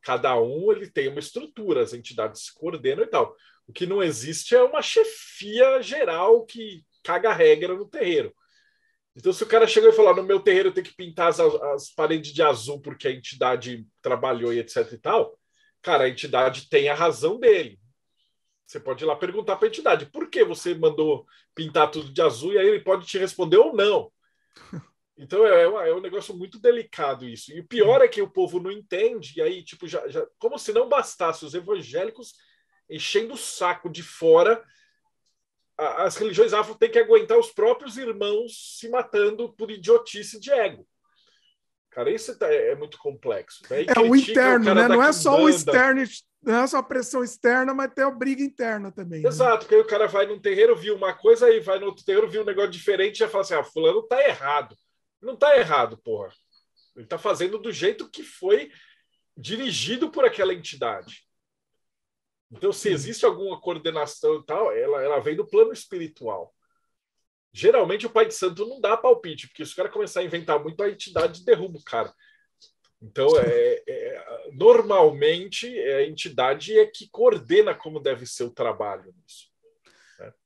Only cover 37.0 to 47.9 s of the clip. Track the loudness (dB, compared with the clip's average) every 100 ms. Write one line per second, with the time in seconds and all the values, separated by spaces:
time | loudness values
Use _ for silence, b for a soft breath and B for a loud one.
37 | 6 4 6 2 2 0 0 0 -4 -12
38 | -10 -6 -4 -4 -6 -12 -20 -18 -6 -6
39 | -4 0 0 -2 -10 _ -14 -12 2 2
40 | 2 -14 -14 -16 -2 0 0 -4 _ _
41 | _ _ _ _ _ _ _ _ _ -6
42 | -4 -4 -8 -6 0 0 0 -4 -8 -12
43 | -12 -10 -8 -8 -8 -20 -8 -6 0 4
44 | 6 6 4 2 4 4 4 4 6 6
45 | 4 2 2 6 6 4 4 4 4 2
46 | -2 -8 _ _ -2 0 0 -2 -4 -6
47 | -4 -4 -6 0 2 2 0 -2 -6